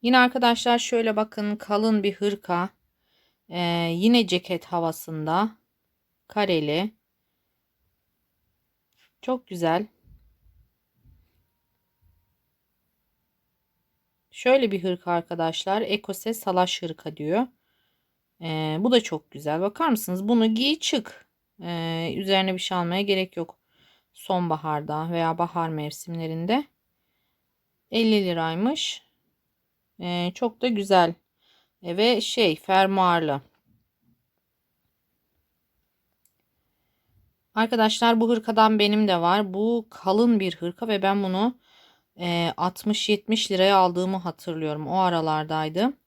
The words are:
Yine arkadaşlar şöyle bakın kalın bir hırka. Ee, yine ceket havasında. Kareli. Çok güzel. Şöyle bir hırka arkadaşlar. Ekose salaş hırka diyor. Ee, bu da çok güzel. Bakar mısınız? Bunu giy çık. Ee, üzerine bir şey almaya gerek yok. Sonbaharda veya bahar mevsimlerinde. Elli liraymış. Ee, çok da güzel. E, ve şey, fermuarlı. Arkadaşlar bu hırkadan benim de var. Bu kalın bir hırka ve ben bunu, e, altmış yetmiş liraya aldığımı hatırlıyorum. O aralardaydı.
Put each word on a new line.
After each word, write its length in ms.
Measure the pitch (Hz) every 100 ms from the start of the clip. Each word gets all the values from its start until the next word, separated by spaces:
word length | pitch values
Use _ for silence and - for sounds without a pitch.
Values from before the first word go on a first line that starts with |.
Yine 160 | 233 254
arkadaşlar 640 | 247 254 240 233 247 240
şöyle 360 | - 240 226 214
bakın 400 | 214 - 208 208
kalın 480 | - 208 220 214
bir 100 | 202
hırka. 560 | 196 202 202 - 175 185 _ _ _ _ _ _ _ _
Ee, 100 | 170 175 170 170
yine 340 | 170 208 240 196
ceket 380 | 180 180 175 -
havasında. 920 | 175 165 160 - 160 156 170 220 220 _ _ _ _ _ _ _
Kareli. 680 | - 202 170 151 156 208 _ _ _ _ _ _ _ _ _ _ _ _ _ _ _ _ _ _ _ _ _ _ _
Çok 260 | - 254 _
güzel. 400 | 180 165 170 214 _ _ - _ _ _ _ _ _ _ _ _ _ _ _ _ _ _ _ _ _ _ _ _ _ _ _ _ _ _ _ _ _ _ _ _ _ _ _ _ _ _ _ _
Şöyle 400 | - 247 269 233
bir 120 | 196
hırka 280 | 185 180 -
arkadaşlar. 680 | 170 165 170 160 160 - 202
Ekose 520 | 226 208 - 190 220
salaş 480 | 226 - 185 180 -
hırka 360 | 170 160 - 156
diyor. 300 | 151 190 247 _ _ _ _ _ _ _ _ _
Ee, 360 | 165 156 156 156
bu 120 | 220
da 100 | 247
çok 300 | 226 156 _
güzel. 300 | 139 151 156
Bakar 280 | 190 208 330
mısınız? 380 | 220 220 180 202
Bunu 280 | 240 220 220
giy 240 | 269 311
çık. 500 | - 285 - - _ _ _ _
Ee, 520 | 170 170 165 165 165 -
üzerine 360 | 190 196 190
bir 60 | 185
şey 180 | - 185
almaya 240 | 170 185
gerek 360 | 202 196 185 -
yok. 220 | 165 - _ _ _ _ _
Sonbaharda 1000 | _ - 185 175 156 156 151 151 151 165
veya 260 | 170 165 165
bahar 320 | 170 175 165
mevsimlerinde. 1000 | 156 151 - - 165 160 160 170 247 294 _ _ _ _ _ _ _ _ _ _ _ _
Elli 340 | 226 226 214 185
liraymış. 840 | 170 165 165 220 294 - - _ _ _ _ _ _ _ _ _ _
Ee, 300 | 175 175 175 180
çok 260 | 233 220
da 60 | 254
güzel. 460 | 220 196 190 170 175 _ _ _ _ _ _
E, 140 | 180 175
ve 240 | 226 226
şey, 340 | 220 - 208 156
fermuarlı. 840 | - 190 190 196 185 170 160 139 - _ _ _ _ _ _ _ _ _ _ _ _ _ _ _ _ _ _ _ _ _ _ _ _ _ _ _ _ _ _ _ _ _ _ _ _ _ _ _ _ 214
Arkadaşlar 640 | 220 233 220 220 233 233
bu 80 | 226
hırkadan 500 | 233 220 220 220 220
benim 280 | 208 208 214
de 140 | 180
var. 320 | 170 196 202
Bu 340 | 185 220 233 220
kalın 500 | - 185 202 240 226
bir 160 | 190 170
hırka 320 | 170 175 226
ve 140 | 202
ben 220 | 190 202
bunu, 360 | 196 185 226 247 _ _ _ _ _ -
e, 340 | 175 170 170 -
altmış 520 | 180 185 - 208 -
yetmiş 420 | 208 - 220 -
liraya 260 | 190 190 196
aldığımı 400 | 185 175 185 190
hatırlıyorum. 720 | 175 160 - 160 156 151 147
O 100 | 185
aralardaydı. 960 | 185 170 160 156 156 156 156 165 233 285